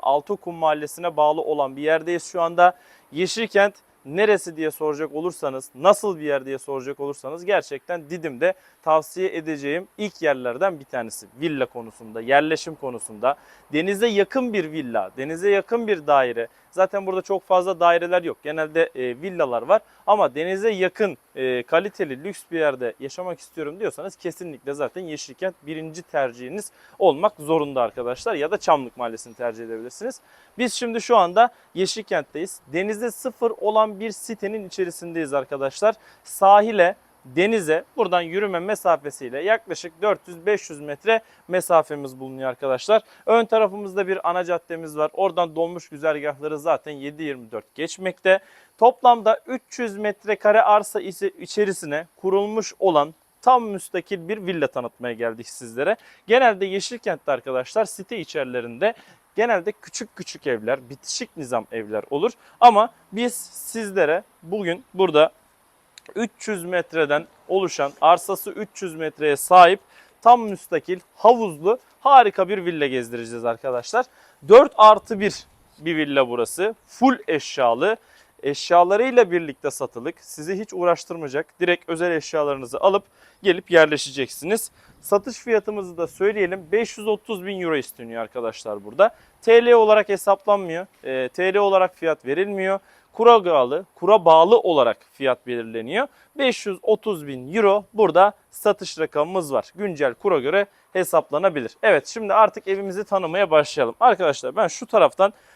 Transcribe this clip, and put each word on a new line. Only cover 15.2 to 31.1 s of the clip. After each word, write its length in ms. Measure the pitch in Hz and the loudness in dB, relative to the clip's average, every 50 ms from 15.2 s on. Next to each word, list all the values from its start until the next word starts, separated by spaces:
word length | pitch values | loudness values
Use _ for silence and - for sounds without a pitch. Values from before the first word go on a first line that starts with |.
| 135 147 160 165 180 202 | -8 -8 -6 -4 0 0
yakın 360 | 202 196 190 - 233 240 233 | 0 0 0 -2 -4 -4 -2
bir 200 | 214 208 170 147 | -2 -4 -2 0
daire. 420 | 147 147 139 131 123 117 117 117 - _ _ _ _ | 2 4 4 4 2 0 -4 -6 -8 _ _ _ _
Zaten 360 | - 175 190 190 - 202 196 | -2 0 0 0 0 -4 -6
burada 160 | 190 190 190 - | -4 -4 -4 -4
çok 200 | - 196 185 - | -4 -4 -4 -2
fazla 380 | - 190 185 180 185 190 160 | 0 2 2 2 0 -2 2
daireler 420 | 175 170 170 170 170 175 180 180 175 | 2 4 4 2 0 0 -2 -2 -2
yok. 200 | 165 113 - - | -2 -8 -8 -8
Genelde, 480 | 147 151 160 156 156 151 165 160 - - | -8 -6 -6 -6 -4 0 0 -2 -2 -2
e, 280 | 131 127 123 120 123 160 | -6 -6 -6 -6 -8 -10
villalar 400 | 196 185 170 156 131 120 117 117 | -8 -4 -4 -2 -2 -2 -2 0
var. 200 | 143 196 220 - _ _ _ _ | 2 2 2 2 _ _ _ _
Ama 280 | - 202 214 185 143 123 | 2 2 2 2 0 -2
denize 360 | 147 160 180 190 196 202 226 | -4 -6 -4 -4 -2 -2 -2
yakın, 480 | 214 185 185 180 - - 220 190 147 - _ _ - | -2 0 -2 -2 -2 -2 -4 -4 -4 -6 _ _ -10
e, 280 | 127 131 131 127 123 120 | -6 -4 -2 -2 -2 -2
kaliteli, 640 | - 160 165 190 202 - - 190 151 131 127 151 | 0 0 0 0 -2 -6 -8 -8 -8 -8 -10 -10
lüks 180 | 196 190 - - - | -12 -14 -14 -14 -8
bir 80 | 170 165 | -4 -2
yerde 360 | 156 147 135 127 127 117 107 - | 0 -2 -2 -2 -4 -8 -8 -8
yaşamak 400 | 135 139 - - 185 185 170 170 | -12 -14 -12 -12 -10 -10 -12 -12
istiyorum 400 | - - _ 170 151 143 156 190 | -14 -18 _ -12 -10 -10 -10 -8
diyorsanız 360 | 220 190 - - 156 196 - | -8 -8 -8 -8 -12 -14 -14
kesinlikle 580 | _ - 180 156 - 180 170 147 120 - 135 143 | _ -10 -10 -10 -10 -12 -14 -16 -14 -12 -10 -8
zaten 280 | 143 143 117 - 180 185 | -6 -6 -8 -8 -10 -12
Yeşilkent 520 | 165 151 143 - - 131 - 180 190 175 _ 143 | -12 -12 -12 -14 -16 -12 -8 -8 -8 -8 _ -14
birinci 400 | 143 160 160 160 160 156 175 175 | -14 -12 -12 -12 -14 -14 -16 -14
tercihiniz 680 | _ - 156 139 127 117 120 127 127 156 208 208 - _ _ _ _ _ - | _ -4 -4 -4 -4 -6 -8 -14 -12 -10 -12 -12 -14 _ _ _ _ _ 0
olmak 340 | - 180 143 143 185 208 - - | 2 2 4 4 0 -2 -2 -4
zorunda 440 | 151 147 160 160 147 143 139 131 120 | -4 -2 -2 0 -2 -2 -2 -2 -2
arkadaşlar. 520 | 107 - - 123 120 123 123 - 233 214 | -2 -4 -6 -8 -6 -8 -6 -6 -6 -4
Ya 160 | 151 143 160 | -4 -4 -4
da 60 | 202 | -4
Çamlık 400 | 196 - - 160 143 131 120 - | -2 2 2 2 2 0 -4 -10
Mahallesi'ni 380 | - 123 117 113 110 - 120 113 | -8 -8 -8 -8 -10 -14 -16 -12
tercih 300 | - 123 120 110 110 117 | -8 -8 -8 -8 -8 -12
edebilirsiniz. 560 | 113 113 110 113 123 - - 202 254 254 - _ _ _ _ _ _ _ - | -12 -12 -12 -12 -14 -14 -12 -10 -10 -10 -12 _ _ _ _ _ _ _ -4
Biz 140 | 247 240 - | -4 -4 -4
şimdi 280 | - 254 233 226 233 | -4 -6 -6 -6 -6
şu 160 | 220 - | -2 2